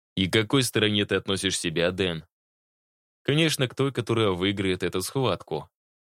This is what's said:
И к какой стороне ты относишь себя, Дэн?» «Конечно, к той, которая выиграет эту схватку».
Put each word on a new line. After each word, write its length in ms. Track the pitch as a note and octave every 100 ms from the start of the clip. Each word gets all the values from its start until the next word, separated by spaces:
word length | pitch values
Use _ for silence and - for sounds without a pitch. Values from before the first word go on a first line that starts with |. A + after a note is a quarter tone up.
| _ -
И 120 | F#2+
к 60 |
какой 300 | A2 A2 C#3
стороне 420 | B2 A2 G#2+ G#2 G2+
ты 100 | G2
относишь 420 | - G2 G2 -
себя, 340 | F2+ D#2+ E2+
Дэн?» 340 | F#2 F#2+ E2 D#2+ _ _ _ _ _ _ _ _ _
«Конечно, 440 | - D3 D#3+ C#3+ B2+
к 80 | -
той, 160 | C3+
которая 380 | B2 A2+ A2+ G#2+
выиграет 540 | F2+ F#2+ G2+ F#2+ F2+
эту 180 | F2 F#2
схватку». 680 | F#2 C3+ B2 F2+ - D#2 - _ _ _ _ _